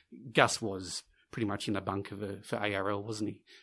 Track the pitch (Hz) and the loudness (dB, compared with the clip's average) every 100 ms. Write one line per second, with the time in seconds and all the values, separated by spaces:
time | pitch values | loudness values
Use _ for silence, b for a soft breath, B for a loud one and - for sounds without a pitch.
0 | b - 127 110 123 - 110 95 92 - | b -16 2 6 6 6 -2 -2 -6 -8
1 | - _ _ - 104 101 - 98 95 98 | -12 _ _ -2 0 0 0 0 0 -2
2 | 98 101 101 98 - 113 104 98 98 101 | -4 -6 -6 -6 -6 -2 0 2 0 0
3 | 107 107 104 104 b b | -4 -4 -4 -4 b b